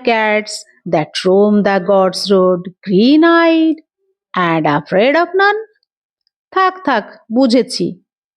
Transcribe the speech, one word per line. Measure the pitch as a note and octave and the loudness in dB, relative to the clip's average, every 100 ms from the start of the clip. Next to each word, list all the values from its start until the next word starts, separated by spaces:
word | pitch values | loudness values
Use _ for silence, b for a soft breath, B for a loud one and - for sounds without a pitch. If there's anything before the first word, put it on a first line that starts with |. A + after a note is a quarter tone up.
| B3+ | -2
cats | A3+ G#3+ G#3+ G#3+ - - b - | -2 0 -2 -4 -14 -18 b -4
that | E3+ D3+ - F#3 | -4 -4 -4 0
roam | F#3+ G#3 G#3 | 2 4 2
the | G3+ G3 F#3 | 2 -2 0
God's | G3 F#3+ F#3 - | 0 0 -2 -2
road, | G3 F#3 F3+ | 2 2 0
green-eyed | F#3 - - F#3 A#3 D4+ E4 E4+ E4 E4 D#4+ D#4 _ _ _ _ _ - | -6 -16 -2 2 4 4 4 4 2 2 0 -2 _ _ _ _ _ -6
and | F3 E3 D3+ | -2 -2 -2
afraid | D3 C#3+ E3+ A#3+ | -2 -2 0 0
of | D4+ F4 F#4+ | 0 -2 0
none।" | G4 G#4+ A4 _ _ _ _ _ _ _ _ | -2 -2 -8 _ _ _ _ _ _ _ _
"Thak, | - F#4 F#4 F#4 | -2 -2 -2 -4
thak, | A#3+ G3 - - | -4 -4 -16 -6
bujechi। | A3+ C4+ B3 A#3 - E3+ - _ _ _ | 0 2 2 0 -4 -8 -8 _ _ _